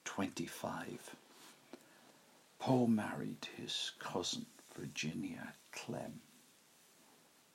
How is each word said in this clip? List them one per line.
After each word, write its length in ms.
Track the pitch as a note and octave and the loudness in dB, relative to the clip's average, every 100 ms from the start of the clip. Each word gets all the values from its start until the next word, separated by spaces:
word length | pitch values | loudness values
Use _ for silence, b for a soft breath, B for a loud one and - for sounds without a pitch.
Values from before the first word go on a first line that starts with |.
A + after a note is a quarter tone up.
twenty-five, 1120 | - - G2 - E2 - - - - - - - - - - - - B B B B B B - - - | -6 0 0 0 -4 -2 -2 -2 -4 -8 -10 -14 -18 -20 -20 -20 -16 B B B B B B -20 -20 0
Poe 280 | - B2+ A#2+ | 6 8 10
married 600 | A2 G#2 - G#2 - - - | 8 6 0 -2 -4 -8 -6
his 360 | - - - - | -2 0 -2 -4
cousin, 480 | - F#2 F2 - - - - - | -2 0 2 0 -4 -10 -14 -8
Virginia 800 | - - D2+ E2+ F#2 E2 - - - | -6 -2 0 0 -2 -4 -8 -10 -12
Clem. 480 | - - A2 - - - - - - - - - - - - - - - | -8 -4 -2 -2 -6 -12 -20 -20 -20 -20 -20 -20 -20 -20 -20 -20 -20 -20